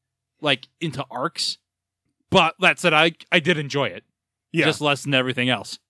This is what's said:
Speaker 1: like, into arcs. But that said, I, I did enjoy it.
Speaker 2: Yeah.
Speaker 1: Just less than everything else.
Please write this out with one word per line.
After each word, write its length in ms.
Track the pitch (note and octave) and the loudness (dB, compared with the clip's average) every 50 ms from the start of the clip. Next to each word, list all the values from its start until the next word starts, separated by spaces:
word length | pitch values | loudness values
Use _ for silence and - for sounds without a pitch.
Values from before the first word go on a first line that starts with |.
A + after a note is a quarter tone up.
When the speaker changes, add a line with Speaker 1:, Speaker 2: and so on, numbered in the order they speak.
| _ _ _ _ _ _ _ - | _ _ _ _ _ _ _ -4
Speaker 1:
like, 260 | D#3 C#3+ C3+ B2+ - _ _ - | -2 0 0 -2 -4 _ _ -8
into 240 | E3+ D#3 B2 C3+ C3 - | -8 -6 -6 -8 -10 -10
arcs. 500 | A#2+ B2 C#3 E3 - - - - - _ _ _ _ _ _ _ _ _ _ _ _ _ _ - | -8 -6 -6 -6 -6 -6 -6 -6 -6 _ _ _ _ _ _ _ _ _ _ _ _ _ _ 2
But 260 | E3+ F#3 D#3+ E3 - - | 2 4 4 2 0 2
that 180 | F#3 E3+ D3 - | 2 2 2 2
said, 140 | - E3+ D#3 | 0 2 4
I, 200 | D3+ D#3+ E3+ D#3 _ - - | 4 4 2 0 _ -6 0
I 80 | F3 F3+ | 0 0
did 180 | C#3 F3+ F3 | 2 2 -2
enjoy 280 | D3+ D3 C3 - C#3+ C3 | -2 -2 -4 -2 -2 -2
it. 160 | G#2 F2 G#2+ _ _ _ _ _ _ _ _ _ - | -2 -6 -10 _ _ _ _ _ _ _ _ _ -6
Speaker 2:
Yeah. 140 | - E3 C#3+ | -2 0 0
Speaker 1:
Just 160 | D#3 D3 - | 0 0 0
less 220 | D3+ D3 C#3+ - - | 0 0 0 0 -2
than 100 | C#3 C#3+ | 0 0
everything 360 | C3 B2+ B2+ B2 B2+ B2 B2+ | 0 0 0 -2 -2 0 0
else. 300 | B2 G2+ F#2 - - - _ _ | 0 -2 -4 -12 -16 -18 _ _